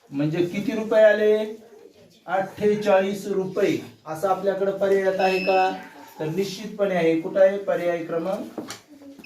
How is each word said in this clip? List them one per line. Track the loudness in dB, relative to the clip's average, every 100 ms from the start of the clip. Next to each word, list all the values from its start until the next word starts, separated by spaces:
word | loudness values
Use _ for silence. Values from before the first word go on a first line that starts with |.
| _
म्हणजे | -4 -2 0 -2
किती | -4 -4 -4
रुपये | 0 6
आले? | 6 6 2 2 -2 -10 -18 -20 -20 -20 -20 _ -6
अठ्ठेचाळीस | -4 -4 -2 0 2 4 4 2 -4 -4
रुपये. | -4 -2 0 0 0 -6 -16 -12
असं | -4 -2
आपल्याकडे | 0 0 0 -2
पर्यायात | 0 2 2 2 2
आहे | 2 0
का? | 2 2 2 -2 -12 -20 -18 -8
तर | -4
निश्चितपणे | -4 -4 -6 -10 -4 -2 2
आहे. | 2 0
कुठं | 0 4
आहे? | 4 4
पर्याय | -2 -2 -2 -4 -4
क्रमांक | -6 -4 -6 -8 -12 -14 -16 _ -20 -20 -20